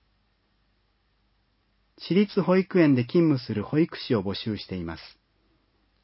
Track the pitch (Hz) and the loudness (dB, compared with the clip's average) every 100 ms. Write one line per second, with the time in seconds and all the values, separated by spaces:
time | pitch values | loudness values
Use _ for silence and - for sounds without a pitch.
0 | _ _ _ _ _ _ _ _ _ _ | _ _ _ _ _ _ _ _ _ _
1 | _ _ _ _ _ _ _ _ _ _ | _ _ _ _ _ _ _ _ _ _
2 | - 175 208 - 165 185 185 180 156 127 | -2 0 2 0 2 2 2 4 4 4
3 | 120 175 165 135 - 104 98 147 170 - | 2 2 2 2 -2 -6 -2 0 0 -4
4 | - 113 95 95 - 101 - 92 82 80 | -2 -2 -2 -6 -6 -8 -8 -8 -8 -10
5 | - _ _ _ _ _ _ _ _ _ | -16 _ _ _ _ _ _ _ _ _